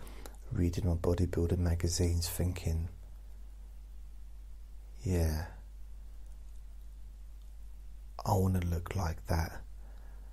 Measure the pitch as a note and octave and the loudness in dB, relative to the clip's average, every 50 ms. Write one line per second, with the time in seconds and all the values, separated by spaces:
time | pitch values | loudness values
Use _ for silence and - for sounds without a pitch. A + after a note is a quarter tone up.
0 | - - - - - - - - - - - F#2+ F2 E2+ - - - F2 E2 E2+ | -8 -8 -8 -8 -10 -10 -10 -10 -6 -2 2 4 4 6 4 4 4 4 4 6
1 | - F2+ F2 F2 F#2 E2+ - E2+ E2+ E2 E2+ F2 F2 E2+ E2+ E2+ - E2+ E2+ - | 6 4 6 6 6 4 6 2 4 4 6 6 6 6 6 4 4 4 6 6
2 | F2 E2+ E2+ E2+ E2+ - - - E2+ F2+ F2 - - F2 D#2+ E2 D#2+ - - - | 6 6 6 4 2 2 2 2 2 2 2 2 2 2 2 2 2 0 -4 -8
3 | - - - - - - - - - - - - - - - - - - - - | -10 -12 -12 -12 -10 -10 -10 -10 -10 -12 -12 -12 -12 -12 -10 -12 -10 -10 -10 -10
4 | - - - - - - - - - - - - - - - - - - - - | -10 -10 -10 -10 -10 -10 -10 -10 -10 -10 -10 -10 -10 -10 -10 -10 -10 -10 -10 -4
5 | - F#2 F2+ E2+ E2 D#2 D2+ D#2 D#2+ - - - - - - - - - - - | 0 4 4 6 6 4 4 2 -2 -4 -8 -12 -12 -12 -12 -10 -10 -10 -10 -10
6 | - - - - - - - - - - - - - - - - - - - - | -10 -10 -10 -10 -10 -10 -10 -10 -10 -10 -10 -10 -10 -10 -12 -10 -10 -10 -10 -10
7 | - - - - - - - - - - - - - - - - - - - - | -10 -10 -10 -10 -10 -10 -10 -12 -12 -12 -12 -12 -10 -10 -10 -10 -10 -10 -10 -10
8 | - - - - - A2 G2+ F#2+ F#2 F#2+ F#2 F2+ F2 F2 E2+ E2 F2 - - F#2+ | -10 -10 -8 -4 2 4 4 6 6 6 4 4 2 2 0 0 -2 -2 -2 0
9 | F2+ E2 D#2+ - - - - D#2+ E2 - - - - - - - - - - - | 0 0 -2 -4 0 2 2 2 2 0 -2 -6 -8 -8 -10 -10 -10 -10 -12 -12
10 | - - - - - - | -12 -12 -12 -12 -12 -12